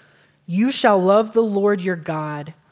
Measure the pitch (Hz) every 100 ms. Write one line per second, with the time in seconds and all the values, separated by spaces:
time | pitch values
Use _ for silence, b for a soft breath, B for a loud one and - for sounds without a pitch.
0 | b b b b - 175 240 269 247 196
1 | 185 202 220 226 226 202 202 208 180 180
2 | 151 156 151 147 147 - b